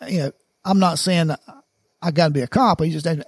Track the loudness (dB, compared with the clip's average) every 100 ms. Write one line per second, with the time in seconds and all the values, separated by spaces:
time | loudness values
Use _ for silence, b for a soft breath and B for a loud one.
0 | -6 -4 -4 -8 _ _ 0 2 2 0
1 | 0 0 0 -4 -10 -20 _ _ _ _
2 | -4 0 2 0 0 2 2 2 -2 -4
3 | -4 -4